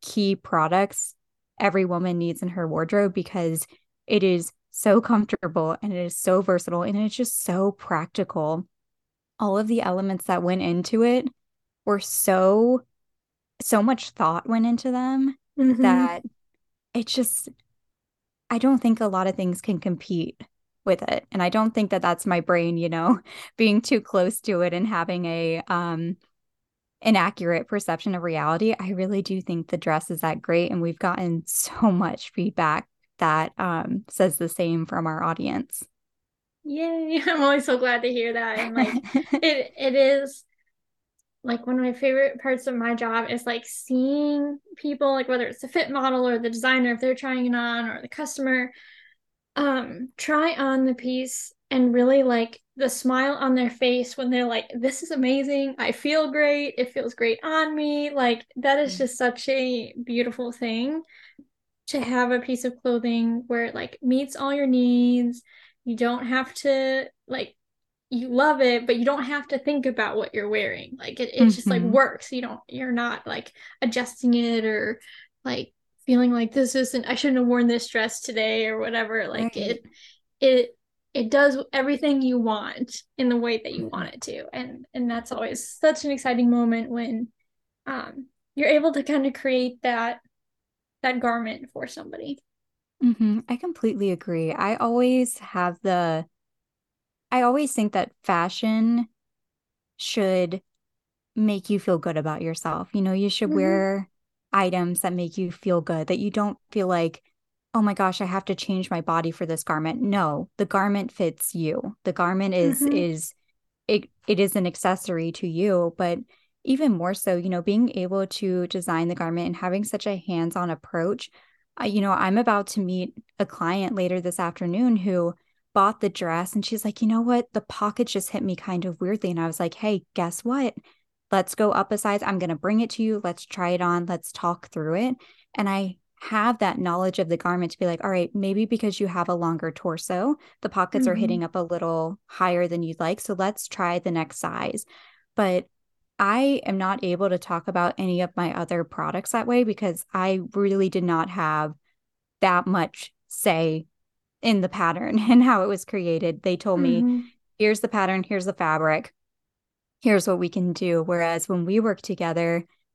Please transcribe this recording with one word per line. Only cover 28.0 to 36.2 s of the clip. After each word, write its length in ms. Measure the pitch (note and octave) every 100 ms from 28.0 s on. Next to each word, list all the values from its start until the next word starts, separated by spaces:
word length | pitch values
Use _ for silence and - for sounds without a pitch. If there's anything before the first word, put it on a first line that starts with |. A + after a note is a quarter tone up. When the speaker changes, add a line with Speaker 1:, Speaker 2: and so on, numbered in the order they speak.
| G3+
Speaker 1:
of 80 | F3+
reality. 520 | E3+ D#3 D3+ E3+ A3 -
I 120 | F#3+
really 320 | F#3 F#3+ G3
do 180 | F#3 F#3+
think 280 | F3+ E3+ D#3+
the 100 | E3+
dress 320 | F3 D#3 -
is 100 | E3
that 220 | D#3+ D#3
great. 280 | - E3+ F3
And 120 | F3
we've 160 | E3+ E3
gotten 460 | F3+ F3+ F3 E3 -
so 440 | - - - A3
much 400 | F3+ F#3+ - -
feedback 540 | - F3 - D#3+ D#3 - _ _ -
that, 340 | D#3+ D#3 D#3+ -
um, 460 | F#3 E3 - G3 -
says 260 | - F#3 -
the 140 | E3+
same 340 | - E3+ E3
from 220 | E3 F3+ D#3+
our 160 | D#3
audience. 600 | E3 E3 - - - - - _ _ _